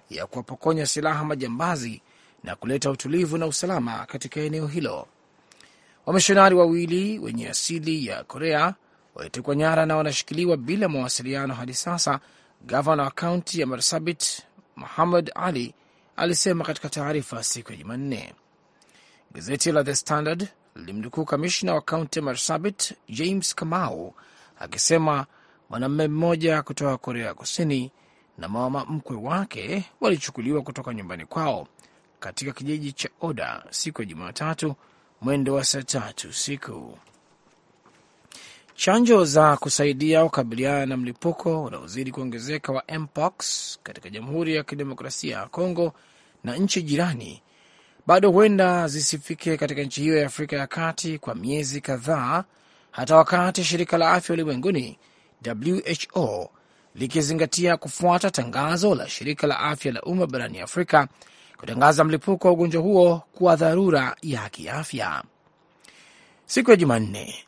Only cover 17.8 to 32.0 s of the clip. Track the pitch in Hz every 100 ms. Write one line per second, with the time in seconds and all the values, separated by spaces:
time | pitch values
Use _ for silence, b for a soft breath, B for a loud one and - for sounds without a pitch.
17.8 | 90 123 139 110 50 - _ _ _ b
18.8 | b b b b b - - 143 170 151
19.8 | 139 135 - 151 151 175 202 - _ -
20.8 | 87 101 117 160 151 143 175 - 185 156
21.8 | - 160 151 160 143 127 - 160 196 196
22.8 | - - - 110 170 190 - - 165 180
23.8 | 147 - 92 b b b b - - -
24.8 | - 165 156 143 135 b b b - 113
25.8 | 131 151 156 151 170 165 165 156 143 143
26.8 | 143 131 - 120 110 - - - 160 135
27.8 | 127 b b b b - 85 110 127 139
28.8 | - 156 - 117 123 180 196 - 98 190
29.8 | 185 _ - 156 - - 120 151 139 135
30.8 | 127 110 90 87 78 170 156 101 71 _
31.8 | b b